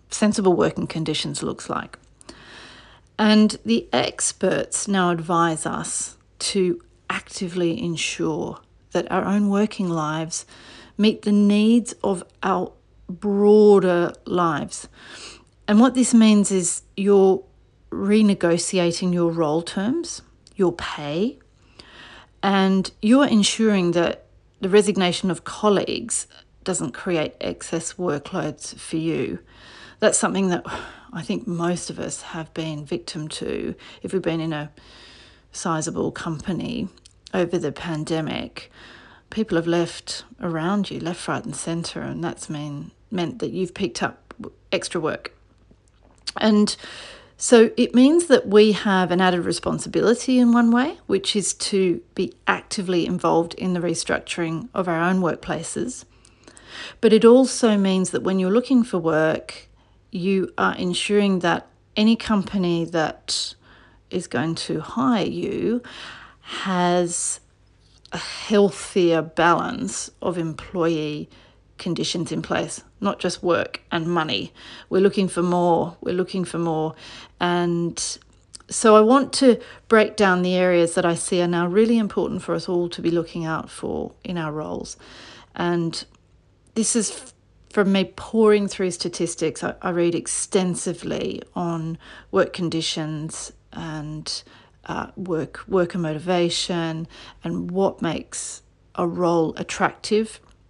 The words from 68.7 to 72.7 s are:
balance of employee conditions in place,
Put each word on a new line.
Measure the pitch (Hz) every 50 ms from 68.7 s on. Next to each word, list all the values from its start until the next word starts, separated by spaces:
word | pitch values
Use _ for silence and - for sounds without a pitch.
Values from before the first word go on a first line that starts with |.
| - - - - - 202 175 170 165 160
balance | 156 160 - - 165 175 170 165 - - - - - 196 - - - - - -
of | - - 175 175
employee | 165 160 147 - - - - 180 165 170 165 151 151 151 151 147 160 - - - - _ _ _ _ _ _ -
conditions | - 180 165 - 165 - - 175 160 -
in | 156 156
place, | 165 - 180 170 165 156